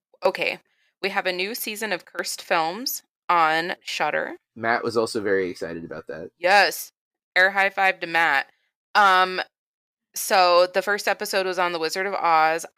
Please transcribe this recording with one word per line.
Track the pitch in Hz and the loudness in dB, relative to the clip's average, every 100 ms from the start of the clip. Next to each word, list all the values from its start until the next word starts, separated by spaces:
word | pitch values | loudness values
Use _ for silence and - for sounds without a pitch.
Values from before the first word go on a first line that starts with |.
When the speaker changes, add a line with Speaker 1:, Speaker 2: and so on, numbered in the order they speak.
| _ - | _ -2
Speaker 1:
okay. | 190 - - - _ _ _ - | -2 0 -4 -6 _ _ _ -8
We | 196 | -4
have | 196 185 | -2 -2
a | |
new | 180 202 | -4 -4
season | 247 226 208 214 | -6 -8 -8 -6
of | 175 | -6
Cursed | - 180 196 - | -8 -10 -10 -10
Films | - 180 160 196 277 - _ _ - | -2 0 0 -4 -8 -10 _ _ 0
on | 175 156 160 175 - | 4 4 2 -2 -6
Shudder. | - - 156 156 - 349 _ 110 | -8 -4 -2 -2 -4 -10 _ -6
Speaker 2:
Matt | 113 117 | -2 0
was | 117 113 | 0 -2
also | 113 117 | -2 -2
very | 101 95 90 | 0 0 0
excited | - 85 85 | -6 -10 -10
about | 82 78 - | -12 -14 -12
that. | 76 85 - | -14 -14 -4
Speaker 1:
Yes. | 175 202 170 - - _ _ _ _ | 2 4 4 -2 -14 _ _ _ _
Air | - 185 | 0 0
high | 196 196 | 2 0
five | 196 190 180 | 2 0 0
to | 170 | -2
Matt. | 165 165 139 - _ _ _ _ | 0 2 2 -2 _ _ _ _
Um, | 208 196 185 185 185 - _ _ _ _ _ _ | 4 6 6 2 -2 -8 _ _ _ _ _ _
so | - - 202 180 175 180 | -10 0 4 6 6 4
the | 190 | 0
first | 196 202 214 | -2 -4 -2
episode | 196 208 196 185 | -4 -2 -2 -2
was | 180 | -2
on | 175 | -2
The | 170 | -2
Wizard | 156 190 190 | -4 -4 -4
of | |
Oz. | 190 170 160 160 165 - | -2 2 4 4 0 -4